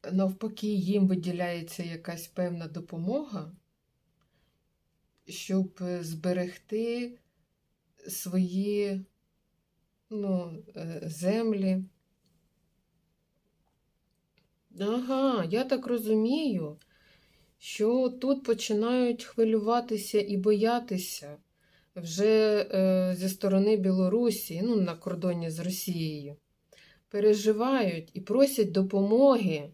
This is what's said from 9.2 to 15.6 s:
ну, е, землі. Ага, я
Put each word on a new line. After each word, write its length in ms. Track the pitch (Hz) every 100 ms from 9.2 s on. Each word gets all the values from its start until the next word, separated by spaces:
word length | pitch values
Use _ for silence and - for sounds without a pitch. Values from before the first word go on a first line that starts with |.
| _ _ _ _ _ _ _ _ _
ну, 540 | 214 202 185 170 160 - -
е, 260 | 165 165 160
землі. 760 | 156 180 220 226 202 190 185 185 _ _ _ _ _ _ _ _ _ _ _ _ _ _ _ _ _ _ _ _ _ _ _ _ _ _ _ _ 180
Ага, 680 | 202 240 254 262 269 233 165
я 140 | 214